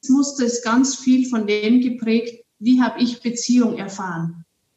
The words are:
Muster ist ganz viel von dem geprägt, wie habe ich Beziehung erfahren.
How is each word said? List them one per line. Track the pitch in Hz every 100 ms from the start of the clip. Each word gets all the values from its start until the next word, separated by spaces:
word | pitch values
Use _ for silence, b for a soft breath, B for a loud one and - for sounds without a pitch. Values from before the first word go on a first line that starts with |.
| -
Muster | 277 269 - 233
ist | -
ganz | 220 247 269 -
viel | 254 254 247
von | 226 202
dem | 208 214 247
geprägt, | 247 - 220 226 233 - _ -
wie | 226 254
habe | 226 -
ich | 233 -
Beziehung | 233 - - 247 220 190
erfahren. | 190 - 185 165 165 - - _ _